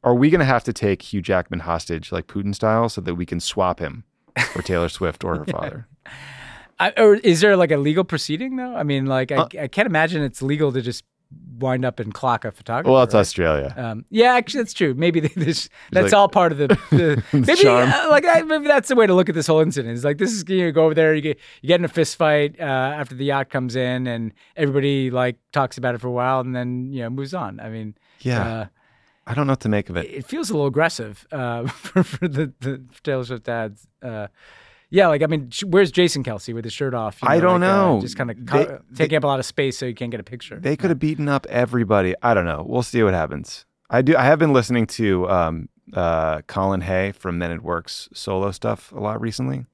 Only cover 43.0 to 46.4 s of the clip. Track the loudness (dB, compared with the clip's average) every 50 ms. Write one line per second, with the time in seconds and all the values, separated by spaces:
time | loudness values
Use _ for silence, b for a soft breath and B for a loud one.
43 | 2 2 2 0 -2 -4 -6 -10 -12 -14 -16 -20 _ _ _ _ _ _ 0 2
44 | 4 4 4 4 6 4 4 4 4 4 4 2 2 2 0 -2 -2 -2 -2 -2
45 | 0 2 2 0 0 0 2 2 2 0 -2 -6 -10 -14 _ _ _ -8 -4 -2
46 | 0 0 0 0 0 0 -2 -4